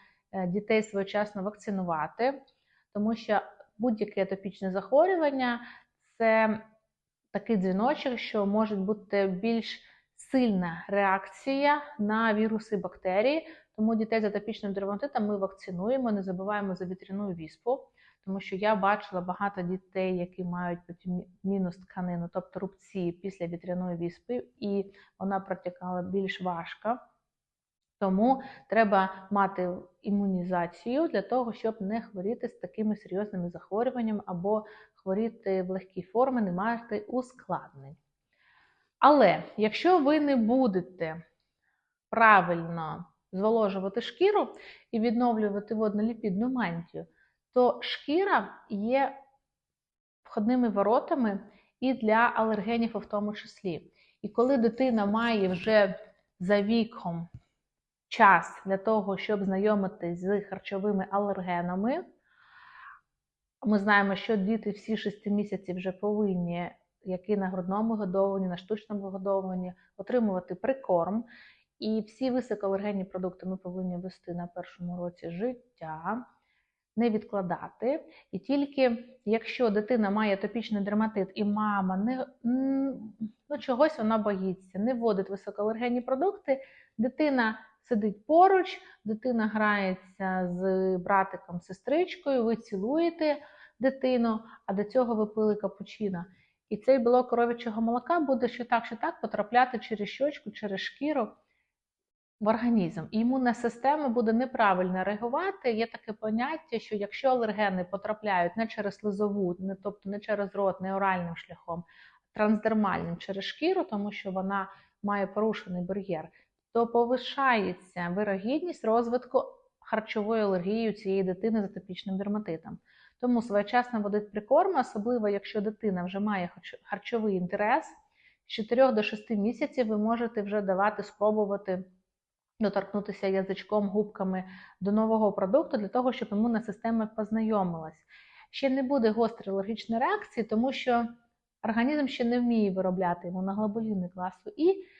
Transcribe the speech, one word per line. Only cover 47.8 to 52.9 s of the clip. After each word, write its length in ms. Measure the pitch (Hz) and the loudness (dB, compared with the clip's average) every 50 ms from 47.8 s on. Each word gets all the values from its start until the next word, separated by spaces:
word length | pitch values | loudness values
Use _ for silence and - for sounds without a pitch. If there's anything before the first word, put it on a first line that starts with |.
| - | -4
шкіра 720 | - - - - - 285 349 392 403 349 247 202 - - - - - | -8 -8 -8 -4 -2 0 2 2 4 4 2 2 0 -6 -16 -12 -8
є 480 | 220 196 208 226 254 269 277 - - - - _ _ _ _ _ _ _ _ _ _ _ _ _ _ _ _ _ _ _ _ | -6 -4 -2 0 2 2 2 0 -2 -8 -16 _ _ _ _ _ _ _ _ _ _ _ _ _ _ _ _ _ _ _ _
входними 460 | - - 233 208 220 247 254 247 226 | -10 -6 -2 0 2 2 2 2 2
воротами 720 | 196 202 196 202 226 277 - - 339 285 240 208 202 202 - - - _ _ _ _ _ | 2 2 2 4 4 2 2 0 0 0 0 0 -2 -4 -8 -14 -20 _ _ _ _ _
і 140 | 240 262 262 | -2 -2 0
для 380 | - 220 214 214 226 233 240 - | 0 2 2 4 4 4 4 2
алергенів 560 | - 220 220 220 202 185 214 233 233 226 226 | 2 0 0 0 -2 -2 -2 0 0 0 -2